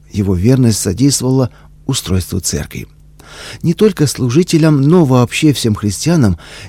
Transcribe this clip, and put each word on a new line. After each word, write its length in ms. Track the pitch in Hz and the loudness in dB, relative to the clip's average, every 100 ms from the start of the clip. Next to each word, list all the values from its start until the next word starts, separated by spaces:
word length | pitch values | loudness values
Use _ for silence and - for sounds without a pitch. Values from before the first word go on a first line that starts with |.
| - | -8
Его 240 | 101 98 90 | -4 -2 0
верность 440 | 107 131 120 104 | 2 4 2 0
содействовала 720 | 98 90 139 131 127 131 123 - - - - | -2 0 0 0 0 0 -2 -6 -20 -12 -8
устройству 540 | 135 - 92 - 95 | -6 -4 -4 -2 -6
церкви. 460 | - 73 69 62 50 _ - - - - - - | -4 -6 -8 -12 -14 _ -20 -20 -20 -20 -18 -6
Не 100 | 156 | -4
только 320 | 165 214 180 147 | 2 2 2 -2
служителям, 760 | - 127 143 185 160 156 147 | -2 0 0 2 2 2 2
но 240 | 139 180 143 | 4 4 4
вообще 480 | 127 120 - 156 | 2 0 0 0
всем 200 | 123 117 | 2 -2
христианам 640 | 101 104 - 156 170 110 85 - - | -2 -4 -4 -2 2 2 0 -8 -20